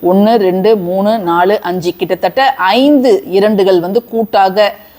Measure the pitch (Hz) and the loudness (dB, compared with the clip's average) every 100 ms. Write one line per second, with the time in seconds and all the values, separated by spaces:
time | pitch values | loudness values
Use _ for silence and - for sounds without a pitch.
0 | 175 190 208 233 190 185 202 214 175 190 | 0 2 2 2 0 0 0 0 -2 -2
1 | 202 226 175 170 185 214 180 180 170 - | -2 -2 -2 0 0 -2 -4 -6 -6 -6
2 | 175 180 185 262 269 - 185 226 285 294 | -6 -4 -4 0 -2 0 0 2 2 2
3 | 254 190 165 190 208 202 190 180 175 226 | 2 0 0 0 2 2 2 0 0 -4
4 | - 226 220 208 190 190 202 - - | -4 -6 -2 0 0 2 -2 -2 -18